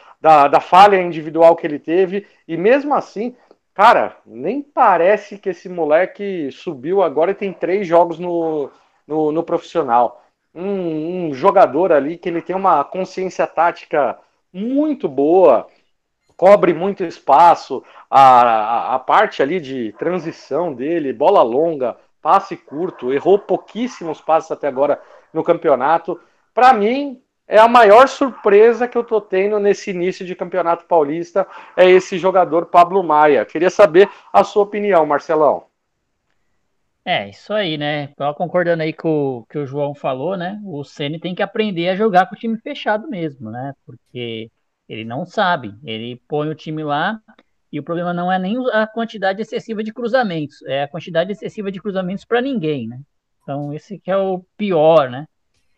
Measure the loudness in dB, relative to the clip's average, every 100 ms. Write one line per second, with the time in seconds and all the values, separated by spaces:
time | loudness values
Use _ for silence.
0 | -20 _ 4 6 6 2 4 8 8 6
1 | 0 -6 -6 4 6 6 0 -8 -2 0
2 | 0 -2 -10 _ -12 -2 2 2 0 -4
3 | -4 -8 -10 -12 _ _ _ 2 4 4
4 | 0 -6 _ -10 -8 -8 -6 0 2 4
5 | 2 0 -2 -12 -10 -10 -10 -6 0 0
6 | 0 -4 -8 -6 -8 -10 -12 -10 -4 -2
7 | 0 0 -2 -2 -8 -6 -4 -4 2 2
8 | 2 -2 -6 -4 -4 -4 -8 -12 _ _
9 | -8 -4 -2 -2 -4 -6 -4 -6 0 0
10 | 0 -4 _ _ _ -12 -8 -6 -6 -6
11 | -6 -6 -6 -2 2 4 4 4 2 2
12 | 0 -6 -6 -6 -6 -2 0 0 0 -6
13 | -10 -8 -8 -4 -4 -2 -2 -4 -6 -2
14 | -2 -4 _ _ _ -12 -6 -2 -2 -4
15 | -6 -2 0 4 4 4 0 _ _ _
16 | _ _ _ 0 4 6 4 0 -4 -6
17 | -8 -6 2 6 6 4 -2 -10 -12 -20
18 | 0 6 8 8 6 2 0 -4 -4 -4
19 | 0 2 2 -2 -4 -4 -8 -8 -10 -8
20 | -6 -6 -8 -14 -8 -6 -6 -6 -6 -4
21 | -4 -2 2 2 2 0 -2 -2 -6 -8
22 | _ _ 0 0 0 -12 _ -10 -10 -8
23 | -6 -2 2 0 0 -6 -6 -8 -8 -8
24 | -12 -8 -2 -2 -2 -8 -6 -2 -2 -2
25 | -8 -20 _ -4 -2 0 0 0 0 -2
26 | -4 -12 _ _ _ 2 4 4 2 -2
27 | -6 -12 _ _ 0 4 6 6 8 8
28 | 6 2 -4 -2 2 6 6 4 -4 -4
29 | -4 -4 -4 -4 -2 0 0 -2 -4 -6
30 | -6 -6 -10 -10 -8 -4 -2 -4 0 0
31 | 0 -4 -6 -4 -4 -8 -6 2 6 6
32 | 2 -4 0 2 2 0 2 4 4 2
33 | 0 4 4 4 0 -2 0 4 6 6
34 | 4 0 _ 0 2 0 -2 -2 0 2
35 | 2 -2 -2 0 2 0 -6 _ _ _
36 | _ _ _ _ _ _ _ _ _ _
37 | -6 -6 -6 -14 -8 -6 -4 -4 -6 -6
38 | -8 -8 -8 -6 -4 -2 0 -2 -4 -6
39 | -4 -2 -2 -6 -10 -10 -8 -6 -6 -6
40 | -6 -6 -6 -6 -8 -12 -12 -14 -14 -10
41 | -10 -8 -8 -6 -6 -4 -6 -4 -4 -2
42 | 0 2 0 -2 -8 -8 -10 -8 -4 -4
43 | -6 -8 -8 -10 -14 -12 -12 -14 -20 -20
44 | _ -12 -10 -10 -14 _ _ _ -18 -14
45 | -10 -10 -8 -4 -2 -2 -6 -16 -12 -10
46 | -10 -14 _ -6 -6 -8 -10 -10 -6 -4
47 | -4 -6 _ _ _ _ _ -12 -8 -8
48 | -6 -6 -4 -4 -4 -6 -4 -4 -4 -6
49 | -10 -6 -6 -4 -8 -10 -10 -10 -10 -8
50 | -4 -2 -2 -4 -8 -12 -8 -6 -6 -10
51 | -6 -4 -4 -6 -12 -10 -10 -10 -8 -6
52 | -6 -8 -4 -4 -2 -4 -4 -6 -8 -14
53 | -18 _ _ _ -12 -10 -10 -12 -16 -14
54 | -6 -4 -2 -6 -10 -8 -2 2 4 4
55 | 2 -4 -14 _ _ _ _